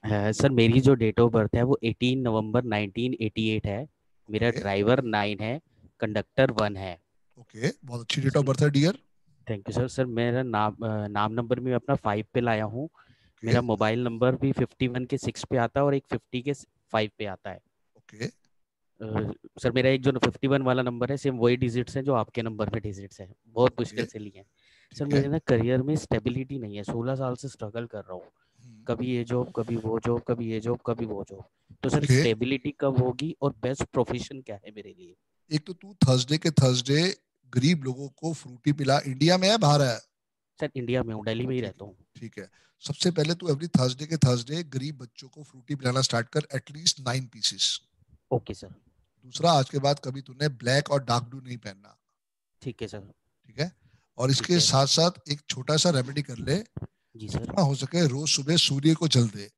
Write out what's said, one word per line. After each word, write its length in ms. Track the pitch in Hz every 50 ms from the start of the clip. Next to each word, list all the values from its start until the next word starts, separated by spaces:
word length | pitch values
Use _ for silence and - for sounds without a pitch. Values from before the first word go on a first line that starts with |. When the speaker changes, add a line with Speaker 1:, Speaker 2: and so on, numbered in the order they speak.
| -
Speaker 1:
अ, 280 | 107 107 104 101 104 107
sir, 180 | - - 143
मेरी 300 | 135 120 113 113 113 131
जो 160 | 131 139 139
date 220 | 120 113 110 107 -
of 160 | 120 117 113
birth 200 | 117 107 104 -
है, 80 | 120 120
वो 160 | 127 135 - -
एटीन 360 | 117 107 _ 123 123 127 135
नवंबर 440 | 131 123 110 110 110 107 107 120 127
नाइनटीन 520 | 120 107 104 104 101 92 120 120 123 127 -
एटी 280 | 117 107 - - 110 110
एट 180 | 110 107 -
है। 220 | 107 101 107 143 151 _ _ _ _ _ _ _ _
मेरा 180 | 107 107 113 120
Speaker 2:
Okay। 120 | 120 120
Speaker 1:
driver 420 | 101 101 98 101 101 107 123 131 135
nine 380 | 117 107 107 104 104 104 92
है, 200 | 104 110 120 151 _ _ _ _ _ - _ _
conductor 500 | - 110 104 107 98 _ _ - 131 131
one 260 | 120 107 107 104 101
है। 240 | 95 95 95 87 82 _ _ _ _ _ _ _ -
Speaker 2:
ओके, 340 | 120 _ _ 107 113 147 - _ -
बहुत 160 | 135 120 117
अच्छी 220 | 117 _ - - 131
date 140 | 135 -
of 80 | 151 143
birth 180 | 131 135 131 151
है, 80 | 147
dear। 280 | 143 139 143 170 208 - _ _ _ _ _ _ _ _ _ -
Speaker 1:
Thank 160 | 110 101 98
you, 80 | - 107
sir। 140 | 120 123 131
Sir, 180 | - - 131
मेरा 360 | 123 117 113 120 120 120 127 131
नाम, 320 | 127 113 104 107 107 104
अ, 320 | - 110 113 107 107 104 104
नाम 240 | 104 101 104 107 110
number 280 | 120 120 113 127 120
भी 60 | 123
मैं 80 | 127 123
अपना 200 | 120 - - 139
फ़ाइव 300 | 131 _ 110 104 107 107 _ _
पे 60 | 131
लाया 240 | 120 120 113 107 110
हूँ। 200 | 104 104 120 143
Speaker 2:
ओके। 600 | 165 _ _ - _ _ _ _ _ _ _ -
Speaker 1:
मेरा 140 | 113 127 123
mobile 440 | 120 120 113 98 110 107 113 120 123
number 320 | 123 113 113 123 127 127
भी 160 | 127 - 139 135
फिफ्टी 360 | - 131 - - _ 131 127
वन 160 | 123 123 127
के 140 | 123 - 131
सिक्स 260 | - - 117 - -
पे 120 | - -
आता 240 | 131 117 113 _ 139
है 60 | 139
और 80 | 143 139
एक 100 | 139 - _
फिफ्टी 320 | - 117 _ _ - 127 120
के 100 | 139 143 - - _ _ _ _ _ -
फ़ाइव 180 | 113 110 104 _ _
पे 80 | 110
आता 240 | 101 95 - _ 104
है। 100 | 92 - _ _ _ _ _ _ _
Speaker 2:
ओके। 460 | 113 _ _ - 104 117 - - _ _ _ _ _ _ _ _ _ _ _ _ _ 107
Speaker 1:
अ, 300 | 110 107 110 107 107 - - _ - _ - -
सर, 100 | 131 117
मेरा 180 | 131 123 131
एक 120 | 135 131 127
जो 100 | 135 135
फिफ्टी 360 | 127 - 123 101 - - 135
वन 140 | 139 139 131
वाला 200 | 131 127 127 127
नंबर 280 | 123 120 117 123 123
है, 60 | 139
same 200 | 143 - 139 131
वही 200 | 120 113 120 123
digits 400 | 123 131 123 117 123 120 - -
हैं 80 | 139 131
जो 100 | 139 135
आपके 280 | 120 107 - _ - 113
नंबर 280 | 113 110 104 110 101
में 120 | - 117 101
digits 380 | 107 98 95 98 98 - -
हैं। 140 | 101 95 98 _ _
बहुत 260 | 113 113 113 120 127 - -
मुश्किल 220 | 120 - 104 113
Speaker 2:
ओके। 100 | 117 113
Speaker 1:
से 80 | - 110
लिए 200 | 107 104 98 92
हैं। 80 | 98 _ _ _ _ _ _ _ _ _ - -
सर, 60 | 151
Speaker 2:
ठीक 100 | 143 143
है। 60 | 139
Speaker 1:
मेरे 120 | 139 139 147
ना 60 | 160
career 440 | _ - 135 117 113 120 127 127 127
में 140 | 139 156
stability 600 | 151 - - - 117 110 127 123 127 131 131 139 135
नहीं 180 | 117 104 101
है, 60 | 101 101
सोलह 320 | - - 117 117 127 135
साल 200 | 131 135 127 123
से 140 | 120 - 139
struggle 380 | - - 117 104 98 117 120
कर 120 | 117 - 107
रहा 140 | 95 - 92
हूँ। 120 | 90 - - _ _ _ _ _ _ -
Speaker 2:
हम्म। 200 | 127 117 107 110
Speaker 1:
कभी 320 | - 120 117 123 123 127
ये 80 | 120 120
job, 280 | 117 123 123 123 123 -
कभी 200 | - 113 117 117
वो 240 | 113 110 113 110 113
job, 220 | - 120 117 120 - -
कभी 240 | 123 117 120 113 113
ये 80 | 110
job, 180 | 107 117 120 120 _
कभी 200 | - 117 117 117
वो 180 | 110 107 98 101 -
job। 160 | 98 98 - _ _ _ _ _ - _ -
तो 60 | 135
सर, 100 | - 151
Speaker 2:
ओके। 220 | 147 139 131 127
Speaker 1:
stability 540 | 151 120 110 107 120 127 135 135 _ 151 143 _
कब 220 | - 139 131 127 127
होगी 340 | 127 123 123 147 160 170 _ -
और 120 | 143 - - -
best 200 | 123 135 - -
profession 580 | - - 135 120 - 123 123 110 - - 135
क्या 160 | 131 - 107
है 140 | 98 _ 101 107
मेरे 180 | 107 98 101 92 90
लिए? 180 | 90 85 87 _ _ _ _ _ _ _ 156
Speaker 2:
एक 140 | 151 -
तो 60 | - 185
तू 220 | _ - 196 208
Thursday 440 | _ - 139 131 123 120 123 147 156
के 120 | - 170
Thursday 720 | 156 - 135 131 127 123 120 127 139 151 165 185 - _ _ _ _ _ _ 127
गरीब 360 | - 127 123 151 180 160 135
लोगों 240 | 131 127 127 143 139
को 240 | _ _ - 165 165
fruity 400 | 143 - 135 123 123 _ 147 147
पिला। 260 | 147 143 135 135 143
India 400 | - 139 131 131 147 165 180 185
में 100 | 185 190
है, 100 | 220 233
बाहर 240 | 220 147 147 147 143
है? 160 | 131 117 110 - _ _ _ _ _ _ _ _ _ _ _
Speaker 1:
सर, 100 | - 143 _
India 260 | 135 123 117 120 127 123
में 120 | 117 110
हूँ, 100 | 107 107
Delhi 220 | 110 110 113 120
में 80 | 127 131
ही 60 | 123
Speaker 2:
ठीक 40 | 117
Speaker 1:
रहता 200 | 98 90 _ 98
हूँ। 120 | 101 92 _ _ _ _
Speaker 2:
ठीक 220 | - 120 110 - -
है। 120 | 95 - _ _ _ _ _ _
सबसे 300 | - - 151 - - 180
पहले 240 | 170 165 151 151 175
तू 140 | 170 185 175
every 200 | 147 139 160 170
Thursday 380 | - 156 131 127 127 131 151
के 100 | 151 165
Thursday 460 | 156 - 135 123 120 117 117 147 165 175
गरीब 360 | 151 131 131 131 147 160 131
बच्चों 300 | 127 120 _ - - 131
को 140 | _ 156 147
fruity 320 | - _ 131 123 _ 147
पिलाना 260 | 139 135 127 123 131
start 280 | 131 - - 117 117 120
कर, 120 | - 151
at 360 | 151 - - 131 - - 143
least 240 | 147 165 180 - -
nine 260 | 135 123 120 131 131 120 _
pieces। 440 | 113 104 - - 95 - - - - _ _ _ _ _ _ _ _ _ _
Speaker 1:
ओके 240 | 131 120 - - 104
sir। 200 | - - 98 92 - _ _ _ _ _ _ _ _ _
Speaker 2:
दूसरा, 280 | 127 123 - 151 170 165
आज 180 | 143 135 -
के 80 | - 143
बाद 220 | 135 139 147 143 -
कभी 160 | 135 127 135
तूने 280 | 135 - 127 127 147 151
black 420 | 135 113 120 120 127 143 147 -
और 140 | 147 143 131
dark 200 | 117 117 120 117
blue 160 | 117 123 135
नहीं 160 | 127 127 123
पहनना। 420 | 120 - 107 98 95 101 104 104 _ _ _ _ _ _ _ _ _ _ _ _ _ -
Speaker 1:
ठीक 200 | 135 117 _ 117
है 60 | 104
sir। 120 | - 107 98 101 104 _ _ _ _ _ _
Speaker 2:
ठीक 140 | _ 107 101
है? 120 | 147 180 - _ _ _ _ _ _ _ _ -
और 100 | 120 131
Speaker 1:
ठीक 120 | 139 127
Speaker 2:
इसके 140 | 113 - 175
Speaker 1:
है। 60 | 175
Speaker 2:
साथ 260 | 156 - - 135 139
साथ 240 | 139 - - 160 175 185 - _ -
एक 120 | 147 147 _ _
छोटा 280 | - 127 127 - 151
सा 140 | 156 - 175
remedy 320 | 165 135 123 139 135 147 143
कर 160 | - 127 117
ले। 200 | - - 139 190 226 - _ - - - _ _ _ _ _
Speaker 1:
जी 120 | 113 110 104
sir। 100 | - -
Speaker 2:
जितना 240 | 113 - - - 180
हो 120 | 139 139
सके 320 | 127 135 131 - 175 175
रोज 220 | 147 123 135 151 156
सुबह 280 | - - 139 139 170
सूर्य 380 | 170 - - 139 139 143 156 160
को 140 | 156 170 156
जल 200 | - 127 120 110
दे। 220 | 101 104 101 104 _